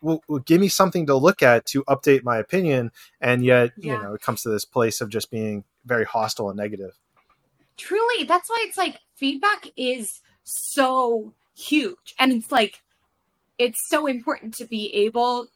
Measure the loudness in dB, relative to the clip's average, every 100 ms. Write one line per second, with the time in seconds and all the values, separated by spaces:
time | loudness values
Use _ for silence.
0 | -4 -4 -4 -4 2 4 4 2 2 2
1 | 2 4 4 6 6 4 2 -4 0 0
2 | 4 4 2 -4 -2 -2 0 0 -2 -8
3 | -20 _ 0 2 6 6 4 0 -8 -6
4 | -6 -10 -6 -6 -2 -4 -2 0 0 0
5 | -6 -6 -6 -6 -6 -8 -12 _ -4 -2
6 | 0 -2 -4 -4 -6 -6 -8 -8 -12 -16
7 | _ _ _ _ _ _ _ -18 -4 0
8 | 0 0 0 0 0 -6 -6 -4 -4 -6
9 | _ -6 -6 -2 0 -2 -6 -8 -6 -4
10 | -8 -12 _ _ -12 -10 -6 0 2 2
11 | 0 -2 -4 -18 _ -16 -2 0 0 -6
12 | -10 0 2 2 0 0 0 -4 _ _
13 | _ _ _ _ _ -2 -2 -2 -2 -2
14 | 0 -4 -4 -6 -6 -12 -8 -6 -4 0
15 | 0 2 0 0 -6